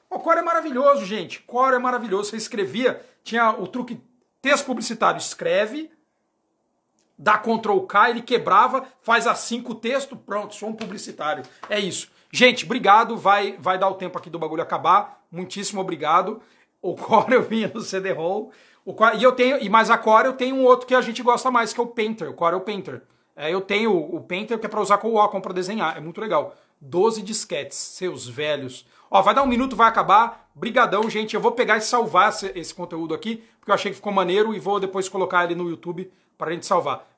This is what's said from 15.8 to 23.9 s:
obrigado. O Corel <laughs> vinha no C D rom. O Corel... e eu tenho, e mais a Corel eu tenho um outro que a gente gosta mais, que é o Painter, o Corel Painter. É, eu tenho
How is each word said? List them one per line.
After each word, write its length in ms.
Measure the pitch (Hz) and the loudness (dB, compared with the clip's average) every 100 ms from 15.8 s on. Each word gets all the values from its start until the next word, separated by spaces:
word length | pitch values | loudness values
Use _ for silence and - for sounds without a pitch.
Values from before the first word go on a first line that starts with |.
obrigado. 640 | 185 160 151 170 214 220 _ _ _ _ | -6 -4 2 2 2 -6 _ _ _ _
O 140 | 185 - | -8 -8
Corel 460 | - 208 - 254 | 2 4 6 4
<laughs> 20 | - | 2
vinha 240 | 220 202 | -2 -4
no 100 | 233 | -6
C 180 | - 190 | -8 -6
D 100 | 190 | -4
rom. 380 | 151 170 208 214 - _ _ | -4 -2 -4 -6 -14 _ _
O 100 | - | -10
Corel... 220 | - 220 214 | 2 2 6
e 60 | |
eu 100 | 254 | 4
tenho, 300 | 247 247 277 | 4 2 0
e 60 | 202 | 2
mais 220 | 226 214 | 4 4
a 80 | 233 | 4
Corel 340 | 226 220 262 | 6 6 4
eu 40 | 254 | 0
tenho 200 | 254 269 | -2 2
um 80 | |
outro 240 | 254 247 - | 6 6 4
que 60 | |
a 60 | 254 | 2
gente 220 | 233 226 | 2 -2
gosta 300 | 240 240 254 | 0 2 2
mais, 200 | 254 226 | 0 0
que 80 | - | -2
é 20 | |
o 40 | 240 | -6
Painter, 440 | 233 220 220 151 | -2 -4 -4 -8
o 40 | |
Corel 260 | 127 165 185 | -2 -2 -2
Painter. 400 | 202 202 - 127 - _ _ - | -4 -8 -8 -12 -16 _ _ -10
É, 140 | 151 | -6
eu 60 | 190 | -4
tenho 320 | 190 202 226 | -2 -2 2